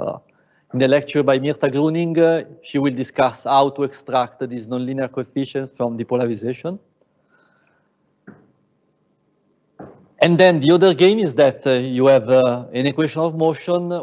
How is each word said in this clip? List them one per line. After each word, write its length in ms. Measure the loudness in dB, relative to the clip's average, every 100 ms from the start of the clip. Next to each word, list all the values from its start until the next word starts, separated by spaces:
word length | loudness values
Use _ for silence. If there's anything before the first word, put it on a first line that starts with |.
| -10 -10 -14 _ _ _ _
in 60 | -2
the 80 | 2
lecture 340 | 2 0 0
by 160 | 2 2
Mirta 340 | 0 -2 -2
Gruning, 460 | 0 0 0 -2 2
uh, 280 | 2 2 -4 -16
she 160 | -8 -2
will 120 | -2
discuss 520 | -2 -4 -2 -2 -2
how 260 | 0 2 2
to 140 | 0
extract 680 | -6 -8 -4 -2 -2 -6 -10
these 160 | -10 -8
nonlinear 460 | -6 -6 -6 -6
coefficients 600 | -6 -8 -6 -6 -6 -8 -6
from 200 | -6 -6
the 60 |
polarization. 760 | -4 -2 -2 -4 -8 -8 -10 -12 _ _ _ _ _ _ _ _ _ _ _ _ _ _ -20 -20 _ _ _ _ _ _ _ _ _ _ _ _ _ -20 -20 -20 _ -2
And 200 | 2 6
then 220 | 4 4
the 100 | 4
other 240 | 4 4 4
gain 240 | 2 2
is 160 | 0 2
that, 320 | 2 2 -2
uh, 60 |
you 340 | -2 -2 2 4
have, 200 | 4 4
uh, 380 | 2 2 -2 -6
an 140 | -4 -2
equation 340 | -2 -4 -2
of 140 | -4 -2
motion 560 | -2 -2 -2 -4 -4 -6